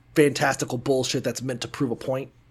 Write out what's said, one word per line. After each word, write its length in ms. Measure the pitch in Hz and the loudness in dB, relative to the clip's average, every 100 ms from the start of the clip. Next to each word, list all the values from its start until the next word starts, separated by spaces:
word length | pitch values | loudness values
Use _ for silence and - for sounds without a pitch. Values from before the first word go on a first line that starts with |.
| _ 160 | _ 4
fantastical 640 | 143 123 143 135 127 123 | 4 4 0 0 -2 -4
bullshit 440 | 139 131 127 131 | 2 2 2 -2
that's 200 | 120 117 | -2 -4
meant 180 | 127 117 | -6 -6
to 80 | 117 | -6
prove 220 | - 131 | -4 -2
a 40 | 110 | -2
point. 340 | - 131 139 _ _ | -4 -4 -6 _ _